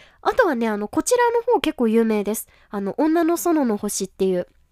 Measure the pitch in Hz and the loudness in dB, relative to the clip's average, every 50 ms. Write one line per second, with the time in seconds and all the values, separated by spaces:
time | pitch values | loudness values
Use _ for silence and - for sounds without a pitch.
0 | - - _ _ - - 427 - 480 359 277 233 233 226 214 208 208 - - 320 | -20 -20 _ _ -4 -2 2 2 2 2 2 0 -2 -2 -2 -4 -6 -4 -4 -2
1 | - - 494 494 480 480 466 466 466 - 466 - - - - - 240 220 214 226 | 0 2 2 2 2 2 2 0 0 0 0 0 0 -2 -2 0 0 2 2 2
2 | 226 220 214 208 196 208 220 - - _ _ _ _ _ - 202 196 196 - - | 2 2 0 -2 -2 -4 -6 -6 -8 _ _ _ _ _ -10 -8 -6 -6 -2 0
3 | 294 320 320 349 320 320 339 330 - 349 330 311 269 233 208 208 - 208 - - | 0 2 2 2 0 0 0 0 0 0 0 2 2 0 -2 -2 -4 -6 -6 -6
4 | 196 - _ - 190 190 185 175 180 - _ _ _ _ | -8 -6 _ -2 -2 0 0 -2 -4 -6 _ _ _ _